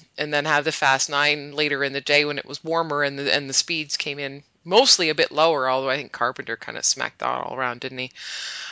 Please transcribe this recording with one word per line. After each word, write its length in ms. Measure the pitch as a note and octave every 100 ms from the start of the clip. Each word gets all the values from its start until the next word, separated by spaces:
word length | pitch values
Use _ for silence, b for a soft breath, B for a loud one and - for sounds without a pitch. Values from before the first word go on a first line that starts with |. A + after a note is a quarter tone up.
| _ -
and 160 | D3+
then 140 | D3 D3+
have 180 | D3
the 80 | D3+
Fast 380 | - C#3+ C3+ -
Nine 420 | C#3+ D3 D3 C#3+
later 320 | C#3+ D3 C#3
in 80 | C#3
the 80 | C#3
day 240 | C#3+ D3
when 140 | D3 C#3+
it 80 | -
was 180 | D3
warmer 380 | D#3+ E3 D#3+ D3
and 160 | C#3+ C#3
the, 160 | C#3+
and 160 | C3+ C3+
the 40 |
speeds 440 | C3 - E3 D3 -
came 200 | D3 C#3+
in 260 | C#3 C#3 - _
mostly 460 | E3+ G#3 C4+ - D#3+
a 40 |
bit 160 | D3+ -
lower, 380 | D3 E3 D3 C3
although 220 | C3 C3+
I 60 | C#3
think 160 | C3
Carpenter 440 | - B2 C3+ A2+ A2+
kinda 260 | - A2+
smacked 360 | - B2+ A#2 -
that 80 | B2
all 280 | B2+ -
around, 260 | B2+ B2+ A#2+
didn't 180 | C3 B2+
he? 140 | B2+ B B B B B B